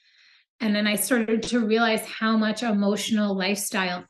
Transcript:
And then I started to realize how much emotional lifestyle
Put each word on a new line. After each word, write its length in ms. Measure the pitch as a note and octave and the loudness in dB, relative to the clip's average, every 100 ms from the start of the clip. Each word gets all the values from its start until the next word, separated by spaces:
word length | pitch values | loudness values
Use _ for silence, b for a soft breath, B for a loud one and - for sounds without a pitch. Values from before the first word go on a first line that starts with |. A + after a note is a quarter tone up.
| b b b b _ - | b b b b _ -4
And 120 | A3 | -2
then 140 | G#3 G#3 | 0 0
I 80 | G#3 | 0
started 480 | - A#3+ A3 A3+ | 0 0 2 0
to 220 | - A#3+ G#3+ | 0 0 2
realize 400 | A3 A3+ G#3+ - | 2 2 0 -4
how 320 | - A3 A3 | -4 0 2
much 260 | G#3+ G#3+ | 2 0
emotional 720 | A#3+ G3+ G3+ G#3 - G#3+ G#3 F#3+ | 0 2 2 0 0 0 2 0
lifestyle 720 | F#3 G3+ - G3+ F3+ F3+ - | -2 -2 -4 -4 -2 -4 -8